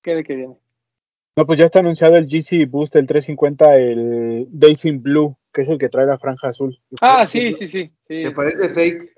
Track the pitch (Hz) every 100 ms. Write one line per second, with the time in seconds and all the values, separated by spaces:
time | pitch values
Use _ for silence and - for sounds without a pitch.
0 | 170 165 151 135 131 127 _ _ _ _
1 | _ _ _ - 151 156 165 190 175 160
2 | 160 170 151 160 156 175 139 139 151 151
3 | 135 147 143 147 147 143 151 135 123 117
4 | 117 117 117 117 127 156 151 151 160 139
5 | 123 147 151 139 _ - 135 151 135 131
6 | 135 135 135 131 135 117 135 127 _ 131
7 | 240 262 208 233 240 160 185 190 160 _
8 | _ 160 151 139 147 - 180 170 170 170
9 | -